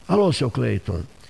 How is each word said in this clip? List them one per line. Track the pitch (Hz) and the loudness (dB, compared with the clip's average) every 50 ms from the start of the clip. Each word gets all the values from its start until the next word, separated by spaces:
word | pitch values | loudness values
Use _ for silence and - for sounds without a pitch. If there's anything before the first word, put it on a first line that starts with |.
| - | -4
Alô, | - 175 208 202 180 | 0 2 4 4 2
seu | 143 - 139 117 | 2 0 -2 -2
Cleiton, | - 139 120 117 104 95 - - 90 82 90 - - - - | -2 -2 -2 -2 -2 -4 -4 -6 -8 -8 -8 -10 -16 -20 -20